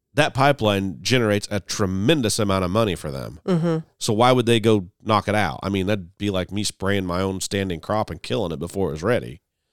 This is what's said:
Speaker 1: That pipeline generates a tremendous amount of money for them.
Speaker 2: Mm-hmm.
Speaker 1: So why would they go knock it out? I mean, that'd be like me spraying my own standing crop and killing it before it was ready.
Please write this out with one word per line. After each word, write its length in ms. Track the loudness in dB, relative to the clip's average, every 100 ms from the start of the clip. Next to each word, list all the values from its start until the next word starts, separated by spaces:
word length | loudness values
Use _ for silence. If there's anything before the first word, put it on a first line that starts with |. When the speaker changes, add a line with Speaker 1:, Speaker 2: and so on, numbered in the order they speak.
| _
Speaker 1:
That 200 | 0 0
pipeline 640 | 4 2 4 2 2 0 -4
generates 460 | 0 2 2 0 0
a 100 | -6
tremendous 760 | -4 -4 -2 0 2 2 2 0
amount 240 | 0 0
of 60 | 2
money 220 | 2 0 -2
for 160 | -6
them. 260 | -8 -10 -10 -2
Speaker 2:
Mm-hmm. 320 | 0 0 -2 -4 -8
Speaker 1:
So 140 | -2
why 200 | 4 6
would 140 | 6 4
they 120 | 4
go 300 | 4 4 2 _
knock 260 | 0 0 2
it 60 | 0
out? 240 | 0 -4
I 60 | -2
mean, 180 | -2 0
that'd 320 | -2 -6 -6
be 120 | -4
like 200 | -2 -2
me 140 | -4
spraying 400 | -6 -4 -2 0
my 160 | 0 -2
own 200 | -2 -4
standing 400 | -4 -4 -2 -4
crop 300 | -4 -2 -4
and 120 | -8
killing 280 | -6 -4 -4
it 80 | -6
before 300 | -6 -4 -4
it 40 |
was 100 | -2
ready. 380 | -2 -2 -4 -14 _ _ _